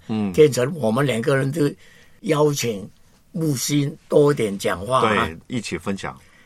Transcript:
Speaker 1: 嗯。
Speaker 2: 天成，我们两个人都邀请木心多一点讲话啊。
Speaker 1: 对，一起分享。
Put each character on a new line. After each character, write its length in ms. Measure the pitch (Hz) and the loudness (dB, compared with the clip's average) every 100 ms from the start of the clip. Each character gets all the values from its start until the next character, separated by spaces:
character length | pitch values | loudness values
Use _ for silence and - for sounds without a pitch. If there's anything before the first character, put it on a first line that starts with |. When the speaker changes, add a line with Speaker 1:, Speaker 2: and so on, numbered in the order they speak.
| - | -4
Speaker 1:
嗯。 220 | 110 101 | -4 0
Speaker 2:
天 200 | 87 147 | 4 4
成， 200 | 123 127 165 | 4 -2 -2
我 160 | 113 | 0
们 140 | 120 143 | 2 0
两 140 | 113 | 0
个 140 | 135 135 | 0 0
人 160 | 135 | 0
都 100 | 165 143 - - - - - | 0 -2 -4 -18 -20 -20 -10
邀 320 | 196 147 151 | -2 2 2
请 340 | 143 120 98 101 - _ _ _ | 0 -4 -6 -10 -20 _ _ _
木 240 | 165 160 139 | -4 -2 -2
心 420 | - 147 139 - - | -2 -2 -2 -6 0
多 240 | 151 143 | 4 4
一 40 | 139 | 2
点 200 | 107 98 | -2 -2
讲 280 | 107 87 104 | -4 -4 0
话 140 | 127 113 | 2 2
啊。 160 | 101 104 | 2 -2
Speaker 1:
对， 120 | 82 - | -6 -10
一 120 | 123 | -8
起 180 | - 82 | -6 -8
分 200 | 104 98 | -6 -6
享。 180 | 69 65 _ _ | -8 -14 _ _